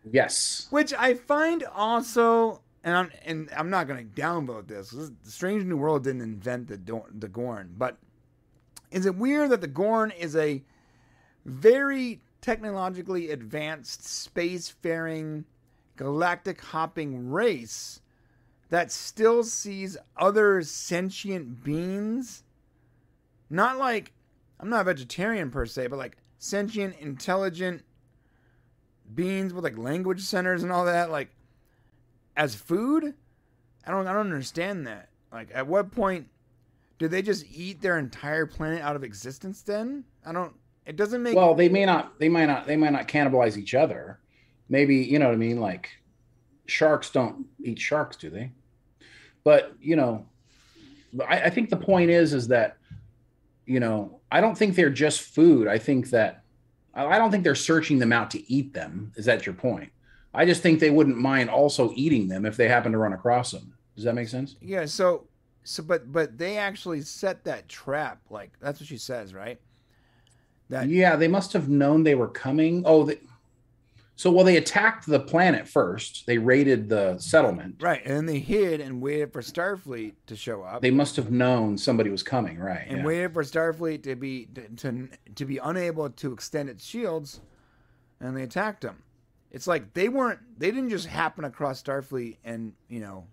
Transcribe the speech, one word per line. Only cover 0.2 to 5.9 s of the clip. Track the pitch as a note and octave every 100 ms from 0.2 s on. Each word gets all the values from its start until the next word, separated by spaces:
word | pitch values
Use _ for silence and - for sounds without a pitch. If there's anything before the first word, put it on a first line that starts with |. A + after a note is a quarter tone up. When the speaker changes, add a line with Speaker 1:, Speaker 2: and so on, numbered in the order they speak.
| A2+ - - - -
Speaker 2:
Which | D4 D4+
I | C4+ B3+
find | B3 - D4 D#4+ E4+
also, | D4+ - G#3+ A#3 A#3+ A#3+ A#3 A3+ A3+ F#3+ _ _
and | E3+ F3
I'm, | F3+ -
and | D#3 D#3+ D3+ C#3+
I'm | E3
not | F#3+ D3
gonna | C3
downvote | A2+ G2+ D3+ E3+ C3 A2 F2+
this, | G#2 G2
'cause | B2 D#3 A2+
the | A2
Strange | - F3+ G#3
New | F#3 D#3
World | D3+